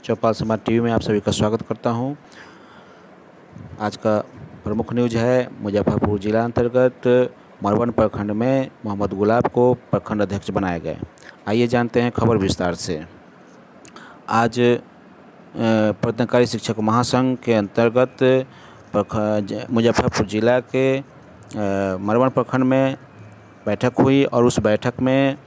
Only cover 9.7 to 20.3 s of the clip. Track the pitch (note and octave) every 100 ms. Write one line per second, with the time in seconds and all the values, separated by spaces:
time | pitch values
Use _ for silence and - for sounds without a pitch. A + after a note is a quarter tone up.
9.7 | B2 - G#2 - G#2+ G2 G2 - G2+ F#2+
10.7 | E2+ D#2+ D2+ F2+ - - - - A2 A#2+
11.7 | A#2+ A#2 B2 A#2+ - A2+ A2+ F#2+ - F2+
12.7 | E2+ - D#2+ E2+ - - - - - -
13.7 | - - - - - - A2 A#2 A#2 A#2+
14.7 | A#2+ - - - - - - - - A2+
15.7 | A2 G#2+ G2+ - G#2+ A#2 B2 A#2+ A2 -
16.7 | A2 G#2+ A2+ A#2 B2+ C3 B2+ - A2+ G2+
17.7 | - A#2 A#2 B2+ - C3 C3 B2+ - -
18.7 | - - G#2 G2+ A2+ G#2+ G#2+ G2+ G#2+ A#2+
19.7 | A2+ A#2 G#2+ B2 - G2+